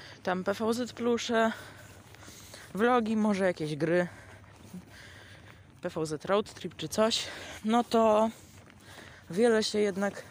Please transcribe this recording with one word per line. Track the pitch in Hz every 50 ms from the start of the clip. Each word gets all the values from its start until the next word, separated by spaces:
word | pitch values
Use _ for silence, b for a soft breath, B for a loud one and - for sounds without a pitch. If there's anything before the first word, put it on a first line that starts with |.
| B B B B -
tam | 190 180 185 180
P | 196 196
V | 202 226 220 233
Z | 240 247 220 -
plusze, | - 233 240 233 226 - - 233 226 226 226 220 B B B B B B B B B B B B B B B B B B B B B B B -
vlogi, | 185 226 240 254 247 220 214 226
może | 214 208 214 202 185 196
jakieś | 180 175 - 160 151 156
gry, | 139 165 160 170 180 180 175 B B B B B B B B B B B B B - - B B B B B B B B B B B B B B B B B B - -
P | 180
V | - 170 160
Z | 156 156 147 -
Road | - 196 208 214 - -
Trip | - - 175 -
czy | - 160 151
coś, | - - 220 226 233 - - B B B B B B B -
no | 214 226 240 233
to | - - 233 226 220 214 214 220 226 B B B B B B B B - B B B B B B B B B B -
wiele | 165 190 240 240 226 220 208
się | - - 208
jednak | 208 202 180 190 202 196 - - - B